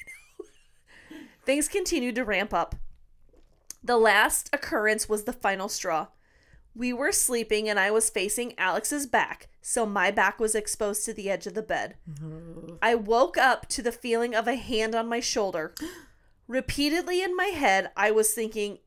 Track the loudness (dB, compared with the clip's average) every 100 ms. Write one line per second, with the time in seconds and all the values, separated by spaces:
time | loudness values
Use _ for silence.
0 | -18 -20 _ -20 -20 _ _ _ _ -20
1 | -20 -20 -20 _ -2 0 0 -2 -2 -2
2 | -2 -4 -2 -2 0 -2 -2 -6 -10 -12
3 | -20 -20 -20 _ _ _ _ -10 0 6
4 | 8 8 6 2 -2 -6 -2 0 2 2
5 | 0 -2 -4 -4 -2 -2 -4 -4 -2 -2
6 | -4 _ _ _ _ -20 _ -6 -4 0
7 | 0 2 2 0 0 0 2 2 4 4
8 | 2 0 -2 -2 -4 -2 0 0 -2 -4
9 | 2 2 2 -4 -16 _ -4 -2 0 2
10 | 2 4 2 2 0 0 -2 -4 -2 -2
11 | -6 -6 -4 -4 -4 -8 -4 -4 -4 -10
12 | -16 -12 -12 -12 -14 -16 -16 0 2 2
13 | 4 4 4 6 4 4 -2 -4 -4 -4
14 | -2 0 0 0 0 -4 -2 -2 0 0
15 | -2 -2 -2 -2 -2 -2 -6 -8 -12 -12
16 | -20 _ _ _ -6 -4 -4 -2 0 0
17 | 0 -2 -2 0 -2 2 2 2 0 0
18 | 2 4 2 0 -4 -4 -6 -8